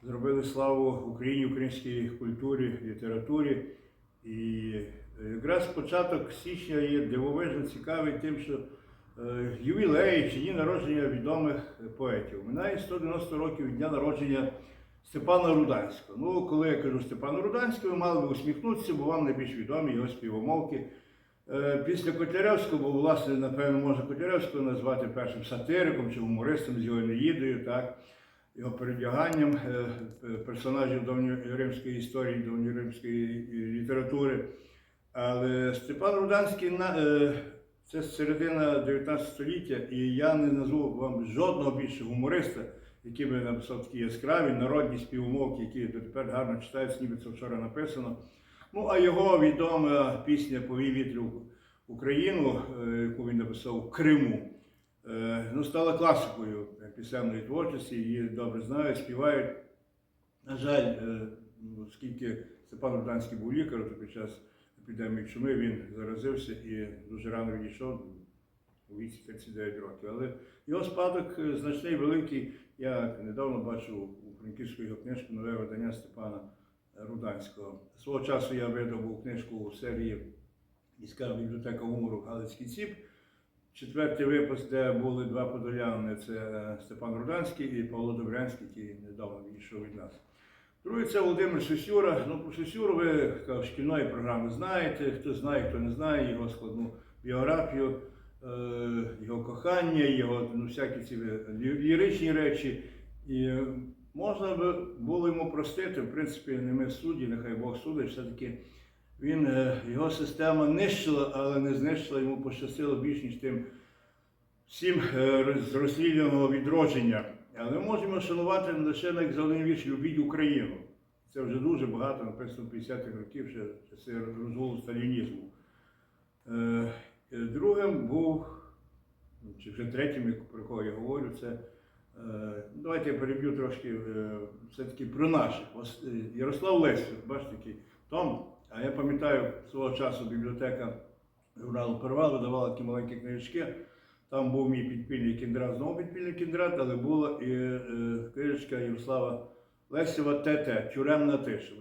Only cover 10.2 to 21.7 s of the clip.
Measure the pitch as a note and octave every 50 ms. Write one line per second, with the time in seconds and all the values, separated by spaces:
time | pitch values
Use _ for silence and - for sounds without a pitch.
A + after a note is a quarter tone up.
10.2 | B2+ - - C3 D3 F#3+ F#3 D#3+ D#3 E3+ F#3 D#3 B2+ D3 D3+ D3 C#3+ C3 B2 A#2+
11.2 | A#2 D3 D#3+ D#3+ D3+ D3 C#3+ C#3+ - - - - A2+ A2 - - C3 B2 A2 G#2
12.2 | - - G2+ G2 G2+ A2+ C3 D#3+ F#3+ G3+ F#3+ - - - F3+ F3 D#3+ E3 F3 E3
13.2 | E3+ E3 D#3+ D3+ D#3+ D#3 - - C#3 B2+ A#2+ B2 D3+ D#3 D3+ C#3 C#3+ D3+ D3 -
14.2 | C#3+ C#3 C3+ C3+ C3+ C3 - - - - - - - - - - _ - - D3
15.2 | - E3+ F3+ F3+ F3 E3 D#3 D3+ C#3+ B2+ A2 - - - - - - - G2+ A#2
16.2 | D3+ F3+ F#3 F3+ - - D#3 D3+ D#3+ D#3+ C#3+ - C#3 C3+ B2+ B2 B2 - - -
17.2 | C3+ C#3+ D#3+ F#3 G3 G3+ A3+ A#3+ B3 A3+ - - G3 F#3 F3 F3 F3 F3 E3 D3+
18.2 | C#3+ C#3 C3+ - C#3+ D3+ C#3+ - - A#3 A3+ - - F#3+ D#3+ C#3+ C#3 D3 E3 D#3+
19.2 | D3+ C3+ B2+ C3 C3 A#2 C3+ A#2 G#2 C3 D3 D#3+ D#3 C#3 A#2+ A#2 B2 A#2 - -
20.2 | - A2 G#2+ A2 A2+ C#3+ D#3+ D#3+ - - C#3+ - - - - - - _ _ _
21.2 | _ _ _ _ _ - C3 C#3 C#3+ C#3+